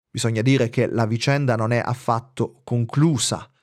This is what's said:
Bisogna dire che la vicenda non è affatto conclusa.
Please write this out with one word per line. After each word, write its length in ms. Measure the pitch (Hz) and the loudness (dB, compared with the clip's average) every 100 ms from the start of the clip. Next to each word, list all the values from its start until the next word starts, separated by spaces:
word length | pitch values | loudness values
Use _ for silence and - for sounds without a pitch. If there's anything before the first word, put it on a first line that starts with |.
| _ | _
Bisogna 300 | 117 117 113 | -4 -2 2
dire 300 | 123 135 113 | 2 4 2
che 160 | 131 117 | 0 0
la 200 | 113 110 | 0 0
vicenda 480 | 113 139 143 135 | 0 0 0 0
non 160 | 110 110 | 0 0
è 120 | 120 | 0
affatto 760 | - 127 - 113 - - 104 - | -2 -4 -2 -2 -4 -6 -6 -6
conclusa. 840 | - 123 113 139 160 131 - 87 - _ | -4 -2 0 0 2 2 -2 -4 -8 _